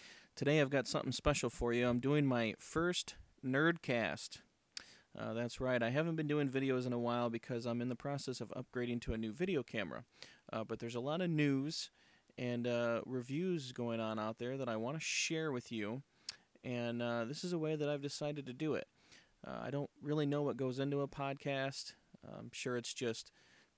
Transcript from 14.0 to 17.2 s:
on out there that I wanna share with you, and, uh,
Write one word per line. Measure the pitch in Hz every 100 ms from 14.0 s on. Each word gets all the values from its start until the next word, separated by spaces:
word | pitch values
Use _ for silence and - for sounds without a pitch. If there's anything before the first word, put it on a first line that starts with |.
on | 110 110
out | 107 113
there | 120 135
that | 123
I | 110
wanna | 117 156
share | - - - 160 156
with | 127 -
you, | 113 104 131 - _ - - _ -
and, | - 120 120 120
uh, | 120 117